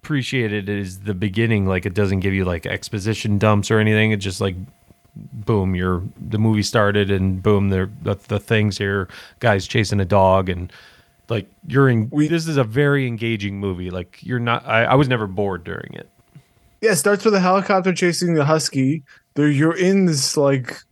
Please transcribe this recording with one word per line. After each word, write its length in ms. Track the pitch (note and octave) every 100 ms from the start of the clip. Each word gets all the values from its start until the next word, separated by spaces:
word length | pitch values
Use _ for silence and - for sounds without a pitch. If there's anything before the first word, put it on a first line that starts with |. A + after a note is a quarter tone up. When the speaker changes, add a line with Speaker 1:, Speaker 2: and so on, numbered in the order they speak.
Speaker 1:
appreciated 640 | - D3 B2 C3+ A2 G#2 G2
is 320 | G2+ G2 F#2
the 140 | G2+
beginning, 520 | F#2 G#2+ G2 A2+ G#2+ F#2+
like, 200 | F#2 F#2+
it 80 |
doesn't 260 | F2+ G2+ F#2+
give 140 | F#2+
you, 100 | F#2+
like, 220 | F2+ E2+ -
exposition 720 | F#2+ - A2 G2 G#2+ A2 G2+
dumps 320 | G#2+ G#2 G2
or 80 | A2
anything. 340 | G#2+ G#2+ A2
It's 120 | G#2
just 160 | G2 F#2
like, 140 | G2 F2+ F#2+ _ _ _ _ -
boom, 580 | G#2 B2 G#2 A2 F#2+
you're, 280 | F#2 F#2 F2+ G2 -
the 180 | - A2
movie 240 | A2 G#2+
started 480 | G2+ A#2+ G2+ G#2 G2
and 320 | G2 F#2+ F#2
boom, 280 | G2+ G2+ G2
they're, 200 | F#2+ F#2+ -
the, 140 | - G2+ -
the 100 | G#2
thing's 380 | - A2 G#2 F#2+
here, 320 | G2 G2 F#2 - - _
guy's 260 | A#2+ G2+ -
chasing 340 | A#2+ G2+ G#2
a 40 |
dog, 460 | F#2 G2+ F#2+ F#2+ F#2
and, 200 | F2+ F2+ - - _ _ _ _
like, 180 | A2+ - _ -
you're 220 | C3 C3+
in, 220 | A#2 A2
Speaker 2:
We 180 | D3 D3+
Speaker 1:
this 180 | E3 D#3+
is 120 | D3
a 60 |
very 420 | A2+ A2+ C#3+ C#3+ B2+
engaging 520 | A#2 A#2 A2+ G2+ G2
movie. 300 | G2+ F2+ F2+
Like, 280 | F2+ F2+ _
you're 160 | - B2
not, 260 | A#2+ A#2+ C#3
I, 180 | A2+
I 100 | A#2
was 140 | C3+ C#3
never 180 | B2 G#2
bored 380 | F#2 G2+ F#2
during 300 | E2+ E2+ G1+
it. 160 | G1+ G1+ _ _ - _ _ _ _
Speaker 2:
Yeah, 100 | A3
it 40 | F3+
starts 280 | G3+ G3+
with 80 | A3
a 60 | G3+
helicopter 540 | F3+ G3 F#3+ G3 F#3
chasing 400 | F3 F3+ E3 F3
the 100 | D#3+
husky. 600 | D3 D#3+ D3+ C3+ C3 E3 - - _
There, 140 | - D3
you're 260 | C#3 D#3+ E3
in 280 | F#3 G3
this, 320 | F3+ D3 C3 -
like, 400 | C#3+ C#3 B2 - _